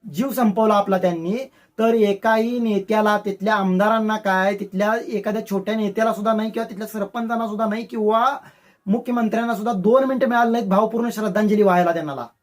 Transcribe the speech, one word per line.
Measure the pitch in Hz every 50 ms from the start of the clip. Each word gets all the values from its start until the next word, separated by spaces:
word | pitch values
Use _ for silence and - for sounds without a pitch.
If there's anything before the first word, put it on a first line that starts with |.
| _ 214 143
जीव | 165 254 277
संपवला | 220 254 240 208 185 220 220 214 208
आपला | 202 196 196 190
त्यांनी. | 185 185 180 170 165 165 175 208 254 269 - _ _ _ _ _ -
तर | 220 226 226
एकाही | 226 208 202 196 196 - 220 220 220 226 233 247 247
नेत्याला, | 233 220 208 196 190 - 214 214 214 214 208
तिथल्या | 202 208 202 196 - 190 214 220
आमदारांना | 202 190 185 185 185 202 214 226 226 220 214 214
काय, | 214 - 196 190 185 185 202 202
तिथल्या | 196 202 - - 185 208 214 226 233 -
एखाद्या | - 226 196 - 214 202 220 - -
छोट्या | 202 190 185 208 220
नेत्याला | 220 214 196 180 220 226 226 -
सुद्धा | 202 208 226 220
नाही | 214 220 220
किंवा | - 233 226 -
तिथल्या | - 185 220
सरपंचांना | 214 - 214 196 196 - 233 233 226 233 233 226
सुद्धा | 214 214 208 226
नाही | 214 208 226 233
किंवा | - 247 226 208 208 220 226 240 277 - - - - _ _ _ _ _ _ _
मुख्यमंत्र्यांना | 196 208 240 - 247 247 240 226 214 220 226 233 233 226
सुद्धा | 190 214 233 226
दोन | 190 175 208 240 269 269
मिनिटं | 262 269 247 262
मिळाली | 226 240 240 233 233
नाहीत | 226 240 226
भावपूर्ण | 196 190 202 220 214 226 233 233 233
श्रद्धांजली | - 214 214 208 180 214 214 208 214 208 202
व्हायला | 190 180 180 175 170 165
त्यांना. | 170 156 151 139 127 120 - _ _